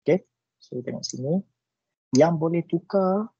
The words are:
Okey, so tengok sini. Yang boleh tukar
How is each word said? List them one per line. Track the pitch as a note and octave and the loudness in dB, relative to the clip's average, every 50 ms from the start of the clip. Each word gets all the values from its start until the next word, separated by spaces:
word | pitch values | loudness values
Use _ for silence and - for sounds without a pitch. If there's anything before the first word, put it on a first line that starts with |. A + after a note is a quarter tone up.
Okey, | _ - D#3 F#3+ - _ _ _ _ _ _ | _ 2 2 2 0 _ _ _ _ _ _
so | _ - - - B2 | _ -20 -12 -12 -10
tengok | B2 B2+ A#2+ - B2+ | -8 -8 -10 -10 -10
sini. | - - B2 B2+ C#3 E3 G3 - _ _ _ _ _ _ _ _ _ _ _ _ _ - | -10 -10 -8 -4 -2 -2 -2 -4 _ _ _ _ _ _ _ _ _ _ _ _ _ 4
Yang | B2+ D3 E3 F3 | 4 4 4 4
boleh | D#3 D#3+ E3 E3+ E3+ D#3+ | 0 -2 0 -2 -2 -2
tukar | - - E3+ - _ - G3 F#3+ F#3 F#3+ G3+ A3 A#3 _ | -2 -4 -6 -4 _ 0 0 2 2 0 0 -2 -6 _